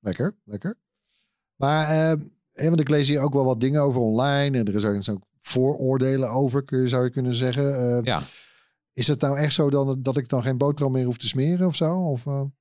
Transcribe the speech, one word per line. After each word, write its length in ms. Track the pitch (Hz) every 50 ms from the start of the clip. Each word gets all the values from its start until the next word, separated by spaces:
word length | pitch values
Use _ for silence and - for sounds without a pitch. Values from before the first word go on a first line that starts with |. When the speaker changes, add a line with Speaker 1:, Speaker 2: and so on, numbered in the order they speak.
Speaker 1:
Lekker, 360 | - 101 90 - - 104 - _ _
lekker. 340 | - 104 101 - 175 226 _ _ _ _ _ _ _ _ _ _ _ _ _ _ _ _
Maar, 280 | _ 139 139 151 156 156 151
eh, 360 | 160 160 160 160 160 151 151 - _ _ _ _
hè, 160 | _ - 147 165
want 120 | 170 160
ik 80 | 151 127
lees 200 | 151 147 139 135
hier 120 | 147 143
ook 120 | 135 151
wel 120 | 139 143 135
wat 160 | 131 127 113
dingen 220 | 120 135 143 151
over 180 | 143 143 127 123
online. 580 | 120 110 110 113 131 143 139 139 143 143 135 127
En 60 | 113
er 80 | 101 98
is 100 | 104 104
ook, 180 | 107 101 101
zijn 140 | 98 - 104
ook 100 | 95 _ _ _ _
vooroordelen 880 | _ - - 127 131 135 147 - 131 131 131 131 127 131 135 135 131 120
over, 320 | 117 131 143 131 117 139
kun 180 | 135 - 143 131
je, 80 | 127 123
zou 160 | 123 127 127
je 60 | 127
kunnen 240 | 123 139 127 127 120
zeggen. 640 | 117 131 127 120 139 143 139 139 131 123 123 120 123
Eh, 60 | 117
Speaker 2:
Ja. 180 | 123 113 78 67 - - - - - _ _ _ _ _ _ _ _
Speaker 1:
is 140 | _ - 120
het 140 | - 147 117
nou 180 | - 139 139 139
echt 140 | 151 147 -
zo 160 | - 156 143
dan, 320 | 139 143 139 135 135 131
dat 140 | 127 139 127
ik 120 | 143 127 -
dan 140 | - 131
geen 160 | 110 131 131 123
boterham 340 | 139 143 147 151 143 135
meer 120 | 131 131 127
hoef 140 | 123 120 113
te 80 | - 117
smeren 380 | - 131 131 156 180 180 185
of 100 | 185 156
zo? 200 | - 165 156 175 185
Of, 280 | 180 165 139 123 120
eh? 160 | 147 139 139 139 139 - _